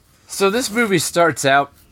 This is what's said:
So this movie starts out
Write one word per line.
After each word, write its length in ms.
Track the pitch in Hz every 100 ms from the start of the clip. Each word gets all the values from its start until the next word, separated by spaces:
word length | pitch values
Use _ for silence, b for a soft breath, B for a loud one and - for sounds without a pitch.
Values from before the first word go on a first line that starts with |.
| _ _ -
So 220 | - 196
this 200 | 226 254
movie 300 | 214 226 180
starts 460 | - 175 170 147 135
out 260 | 139 139 _ _